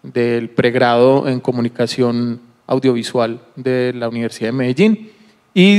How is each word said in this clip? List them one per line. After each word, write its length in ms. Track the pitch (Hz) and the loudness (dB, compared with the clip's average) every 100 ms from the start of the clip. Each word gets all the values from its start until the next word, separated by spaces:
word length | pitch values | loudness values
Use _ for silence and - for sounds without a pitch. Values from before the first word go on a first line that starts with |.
del 460 | - 123 120 117 117 | -10 -4 -2 -2 -4
pregrado 800 | - 123 123 123 120 127 139 139 | -2 0 2 2 4 4 4 0
en 120 | 127 | -4
comunicación 1000 | 127 123 117 - 120 - 123 120 120 117 - _ - | -4 -4 -4 -2 -4 0 -2 0 -4 -6 -14 _ -6
audiovisual 760 | 131 131 117 110 123 117 117 - | -2 0 0 -2 -2 -2 -4 -14
de 380 | - 131 127 127 | -10 -4 -2 -2
la 140 | 123 117 | -4 -6
Universidad 400 | 117 113 - 110 | -6 -6 -6 -6
de 40 | |
Medellín 580 | 131 127 131 214 214 - _ _ _ _ | -2 -2 2 2 2 -6 _ _ _ _
y, 240 | 190 190 | 4 6